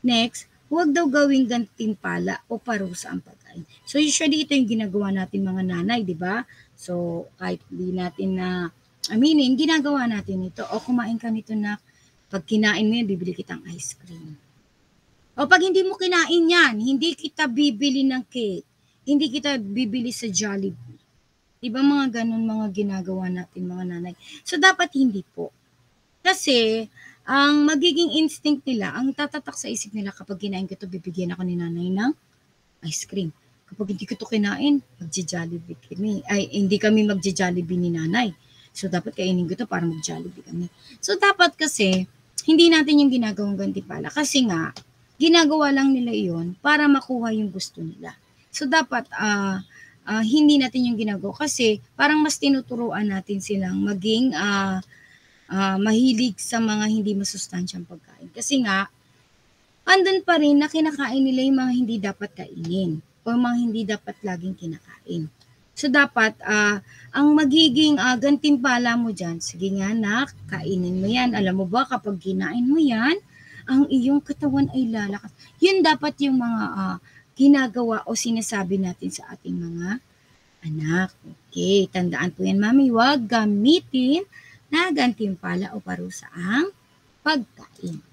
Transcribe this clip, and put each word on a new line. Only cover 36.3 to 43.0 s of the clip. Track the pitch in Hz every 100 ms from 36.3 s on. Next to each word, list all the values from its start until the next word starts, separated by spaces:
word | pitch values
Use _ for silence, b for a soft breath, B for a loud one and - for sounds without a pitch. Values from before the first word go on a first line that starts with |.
| 202 -
hindi | 202 196 202
kami | 214 220 208
magja-Jollibee | 196 180 185 180 175 165 180
ni | 175
nanay. | 170 160 208 233 - b b b
So, | - 190
dapat | 180 214
kainin | - 185 185 170
ko |
to | 190 233
para | 180 170
mag-Jollibee | 160 151 165 175 -
kami." | - 170 175 B B 247
So, | -
dapat | 403 403 392 349
kasi, | - 311 - 196 185 185 _ _ -
hindi | - 320 339
natin | 330 294 294